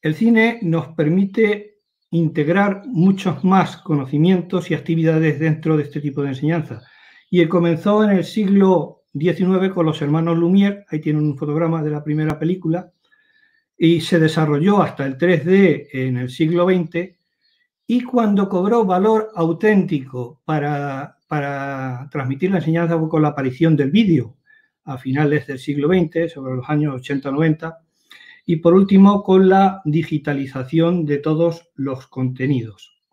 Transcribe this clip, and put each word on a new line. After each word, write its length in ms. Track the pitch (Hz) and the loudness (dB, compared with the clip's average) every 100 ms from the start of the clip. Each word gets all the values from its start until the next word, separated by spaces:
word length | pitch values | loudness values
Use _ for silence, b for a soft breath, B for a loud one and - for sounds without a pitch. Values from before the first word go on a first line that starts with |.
El 160 | 156 156 | -4 0
cine 420 | 226 226 226 233 | 2 4 2 0
nos 260 | 175 160 160 | -2 -2 -4
permite 800 | - 151 180 196 - 214 208 - _ _ _ _ | -4 0 0 0 0 0 0 -8 _ _ _ _
integrar 720 | 170 160 160 147 180 202 190 - | -2 -2 -2 0 0 0 -2 -6
muchos 560 | 214 185 190 190 - | 0 2 2 -2 -2
más 360 | 185 190 165 - | 2 2 0 -6
conocimientos 920 | - 151 131 147 165 185 175 185 165 | -6 -4 -2 0 2 2 0 -6 -4
y 40 | |
actividades 680 | 156 - 165 160 160 160 135 | -6 -4 -2 0 2 0 0
dentro 380 | 160 156 156 156 | -2 -2 0 -2
de 60 | |
este 140 | 147 156 | -2 -6
tipo 220 | 147 139 | -8 -6
de 60 | 139 | -6
enseñanza. 540 | 127 143 165 156 113 b b b b b | -4 -2 -2 -6 -12 b b b b b
Y 160 | 180 165 | 0 2
comenzó 580 | 175 170 165 202 208 | 2 0 0 0 2
en 60 | 214 | 2
el 140 | 190 | 2
siglo 800 | 165 - 196 196 190 180 147 - _ | 0 -2 2 4 4 4 0 -12 _
diecinueve 560 | 143 165 160 185 190 190 | -4 -2 0 0 2 0
con 160 | 190 160 | 0 -2
los 160 | 156 | 0
hermanos 340 | 143 156 165 165 | -2 0 0 0
Lumière, 480 | 170 190 202 202 _ | 2 4 2 -2 _
ahí 100 | 151 | -8
tienen 220 | 151 151 | -2 -2
un 160 | 151 143 | -2 -2
fotograma 440 | 151 147 165 165 | -4 -2 -2 -2
de 80 | 151 | -4
la 140 | 151 | -6
primera 340 | 147 151 156 143 | -4 -4 -4 -4
película, 540 | 160 185 160 170 - _ _ _ _ _ _ _ _ _ | -4 -4 -4 -4 -6 _ _ _ _ _ _ _ _ _
y 240 | 165 170 | 2 2
se 180 | 165 175 | 2 2
desarrolló 640 | 160 160 151 147 175 202 | 2 2 0 2 2 2
hasta 240 | 160 - 135 | 0 -2 -8
el 100 | 131 | -2
tres 300 | 175 170 156 | 0 0 2
D 420 | 190 190 143 - | 4 4 2 -4
en 280 | 131 131 123 | -6 -4 -4
el 100 | 127 | -6
siglo 380 | 127 160 175 175 | -2 0 2 2
veinte, 520 | 185 160 170 185 _ _ _ _ _ _ _ _ | 2 -2 -6 -8 _ _ _ _ _ _ _ _
y 180 | 240 | -2
cuando 420 | 247 247 220 196 190 | 0 0 2 2 0
cobró 380 | 185 190 233 | 0 0 2
valor 460 | 202 185 208 220 214 | 2 2 2 2 -2
auténtico 1080 | - 165 165 214 208 180 151 127 127 120 - | -4 -2 0 2 2 2 -2 -6 -10 -10 -12
para, 720 | - 156 147 147 143 135 143 _ _ | -6 -4 -2 -4 -6 -8 -12 _ _
para 840 | 151 139 139 139 135 131 123 143 | -6 -4 -6 -8 -8 -8 -10 -10
transmitir 380 | 147 127 139 185 | -8 -6 -4 -2
la 80 | 190 | -2
enseñanza 400 | 156 165 170 165 | 0 -2 0 -2
fue 100 | 160 | -2
con 140 | 160 | 0
la 60 | 151 | 0
aparición 460 | 147 135 127 160 | 0 -6 0 2
del 160 | 151 139 | 2 2
vídeo, 460 | 180 220 156 117 - b b b _ | 2 2 2 -2 -12 b b b _
a 140 | - 131 | -14 -12
finales 480 | 135 135 151 147 143 | -6 0 2 0 -4
del 120 | 131 | -14
siglo 300 | 139 143 143 | -8 -2 0
veinte, 400 | 185 165 165 165 | 2 0 -2 -6
sobre 280 | 147 131 127 | -6 -10 -8
los 120 | 127 | -4
años 260 | 151 151 | -2 -2
ochenta, 360 | 131 127 139 139 | -4 -6 -6 -4
noventa, 480 | 139 160 156 160 165 _ _ B B B B | -2 0 0 -4 -14 _ _ B B B B
y 120 | - 165 | -4 0
por 180 | 170 | 4
último 480 | 180 196 196 196 202 | 4 6 8 8 6
con 260 | 196 190 190 | 4 4 6
la 340 | 190 196 190 | 6 4 0
digitalización 1200 | 156 151 156 151 147 139 135 135 131 160 165 175 156 | -2 -2 -2 -4 -4 -6 -6 -8 -4 0 2 0 -2
de 120 | 143 | -2
todos 520 | 147 156 170 165 _ - | -2 0 0 -2 _ -10
los 320 | 135 131 - | -8 -8 -12
contenidos. 920 | - 127 127 131 135 110 101 - _ _ | -6 -6 -4 -2 -2 -4 -16 -20 _ _